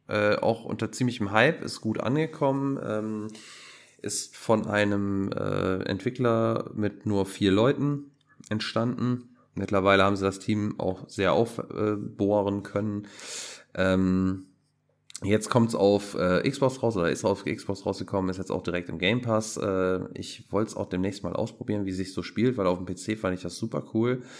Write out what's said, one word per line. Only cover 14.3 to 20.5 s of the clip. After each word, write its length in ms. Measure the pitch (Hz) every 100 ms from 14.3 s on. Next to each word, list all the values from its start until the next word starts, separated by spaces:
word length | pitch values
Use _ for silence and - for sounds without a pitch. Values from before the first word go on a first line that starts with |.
| 95 - _ _ _ _ _ _ -
jetzt 280 | 98 107 -
kommt's 240 | 123 113
auf, 400 | - 101 101 -
äh, 340 | - 90 90 -
Xbox 340 | - 131 131
raus 140 | 120 98
oder 140 | 85
ist 160 | - 95
auf 180 | 98
Xbox 400 | - - - 98
rausgekommen, 460 | - 98 95 98 92
ist 80 | 92
jetzt 120 | 90
auch 120 | 90
direkt 260 | 90 87 -
im 80 | 82
Game 220 | 90 120
Pass. 380 | 120 110 110 -
Äh, 420 | 101 95 92 92 -
ich 360 | - - - -